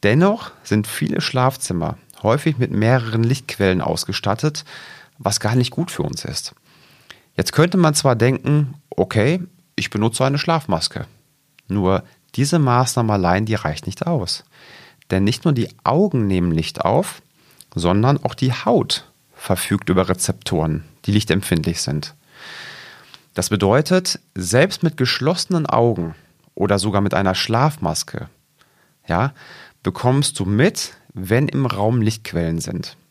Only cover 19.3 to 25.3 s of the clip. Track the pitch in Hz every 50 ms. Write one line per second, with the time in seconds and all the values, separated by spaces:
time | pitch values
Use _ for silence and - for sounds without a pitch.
19.3 | _ - - - 95 90 - - 104 98 - - 92 92 92 85 92 90 - -
20.3 | - - - - - 82 78 80 78 78 - - - _ - - 104 104 104 -
21.3 | 80 95 98 - 92 82 76 85 85 - - - 71 76 - - - _ _ _
22.3 | _ - - - - - - - - - - - - - - - - - _ _
23.3 | _ - 92 - 107 101 101 98 107 135 156 - 180 185 185 - - - _ _
24.3 | _ - 92 87 101 123 151 202 202 - - 160 143 - 131 123 - - 127 143